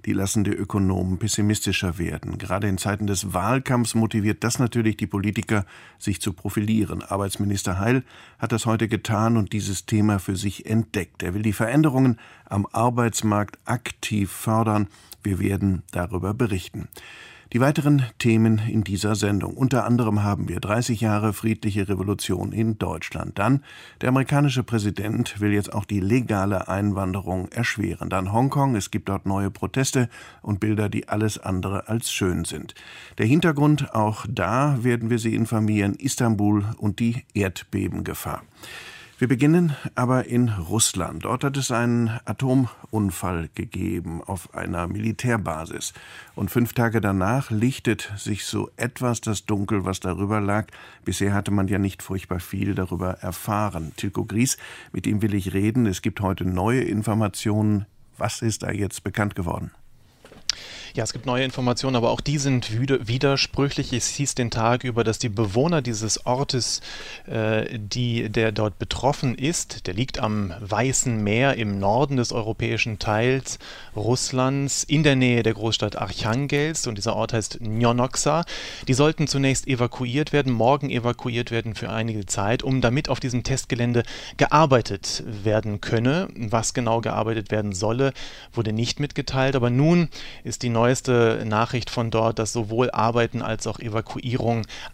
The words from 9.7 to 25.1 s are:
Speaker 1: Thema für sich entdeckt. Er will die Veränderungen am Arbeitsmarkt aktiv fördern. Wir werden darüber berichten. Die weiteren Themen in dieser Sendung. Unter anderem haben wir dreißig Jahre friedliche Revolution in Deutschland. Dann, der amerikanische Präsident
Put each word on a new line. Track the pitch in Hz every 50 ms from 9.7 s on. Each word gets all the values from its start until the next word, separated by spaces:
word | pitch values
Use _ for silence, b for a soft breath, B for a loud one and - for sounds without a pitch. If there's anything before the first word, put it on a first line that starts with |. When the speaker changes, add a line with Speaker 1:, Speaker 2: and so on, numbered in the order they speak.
| 98 - -
Speaker 1:
Thema | - 113 104 104 107 104 98
für | - - 98
sich | 92 101 101 92 - -
entdeckt. | - 110 113 110 - - 104 87 - _ - 90
Er | 87 90
will | 104
die | 107 113
Veränderungen | 101 - 117 110 127 151 156 156 127 131 135 127 117 B B B B B B
am | B - 101 98 -
Arbeitsmarkt | - 110 113 123 117 123 120 117 - - - 107 104 104 104 - - - _
aktiv | - 117 120 - - - - - - 110 104 98 92
fördern. | - - - 117 110 110 113 110 107 104 104 101 B B B B B B -
Wir | 104 98 87
werden | 98 98 98 95 98 98 92 82 - -
darüber | - 87 87 - 98 90 90 95 104
berichten. | - 127 101 101 92 - - - 101 76 - B B B B B B B B B B B B
Die | - 117
weiteren | 127 139 - - 143 147 147 143 131 113 - -
Themen | - 120 110 110 110 113 113 107
in | 107 113 - 110
dieser | 98 90 98 90 101 104 110
Sendung. | 101 107 101 104 98 80 - -
Unter | - 135 131 - 120 101
anderem | 110 120 120 123 110 104 104 101
haben | 104 101 95 98 -
wir | 85 90
dreißig | - 98 104 117 117 - 120 104
Jahre | 117 110 104 104 107 110
friedliche | 101 - - 113 110 - - 107 98 104 98 98
Revolution | 101 92 95 101 101 - - - 95 95 98 101
in | 98 101 113 113 110
Deutschland. | - 95 90 85 82 - - - 82 82 87 90 95
Dann, | 98 117 139 139 B B B B B B B B
der | - 127
amerikanische | 127 135 131 - 147 143 147 143 123 127 110
Präsident | - 117 113 101 104 - - 98 107